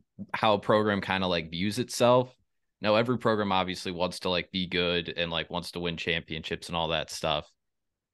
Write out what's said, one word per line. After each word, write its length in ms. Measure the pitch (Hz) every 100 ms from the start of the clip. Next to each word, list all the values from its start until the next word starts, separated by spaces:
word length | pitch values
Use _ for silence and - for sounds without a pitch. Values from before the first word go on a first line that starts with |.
| _ - 101
how 220 | - 113 101
a 40 |
program 420 | - 107 107 101
kinda, 260 | 95 95 92
like, 240 | 87 80
views 280 | 82 104 110
itself. 560 | 120 - 120 127 127 _ _ _ _ -
Now, 140 | 107 107
every 220 | 120 117
program 340 | 117 107 101
obviously 400 | 92 92 90 95
wants 280 | 85 90 -
to, 80 | 95
like, 220 | 87 85
be 160 | 95 87
good 460 | 90 87 87 85 -
and, 160 | 85
like, 180 | 82 78
wants 220 | 87 87
to 80 | 87
win 160 | 87 82
championships 720 | 87 82 - 80 - 85 -
and 80 | 85
all 140 | 82
that 200 | 80 -
stuff. 400 | - 80 76 - _ _ _ _ _ _